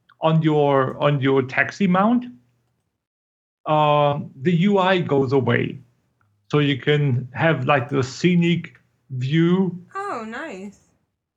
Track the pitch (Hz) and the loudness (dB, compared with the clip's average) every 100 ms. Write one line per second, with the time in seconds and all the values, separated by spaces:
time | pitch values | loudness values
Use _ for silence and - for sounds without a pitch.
0 | _ - 160 160 160 151 143 135 131 - | _ -2 2 2 2 2 2 2 0 0
1 | 147 143 135 135 131 - - - 196 185 | 0 2 2 2 0 -2 -2 -2 0 2
2 | 214 240 - - _ _ _ _ _ _ | 2 0 -4 -18 _ _ _ _ _ _
3 | _ _ _ _ _ _ 156 151 151 147 | _ _ _ _ _ _ -2 2 4 4
4 | 147 147 - 135 147 165 202 196 185 185 | 2 0 -8 -4 0 2 2 2 2 0
5 | - 139 127 135 117 120 120 - - _ | 0 0 2 0 2 0 -2 -8 -18 _
6 | _ _ _ _ - 147 143 131 147 147 | _ _ _ _ -4 0 0 -2 0 0
7 | 143 123 123 - 165 156 131 143 123 139 | 0 -2 -4 -2 0 0 0 0 0 -4
8 | - - 175 175 170 170 - _ _ _ | -4 -2 0 2 2 -2 -4 _ _ _
9 | - 127 131 160 170 185 185 - - - | -14 -8 -2 0 2 2 0 -4 -14 -12
10 | 403 254 220 240 320 - 311 - _ _ | -10 -10 -10 -12 -12 -14 -16 -18 _ _
11 | _ _ _ | _ _ _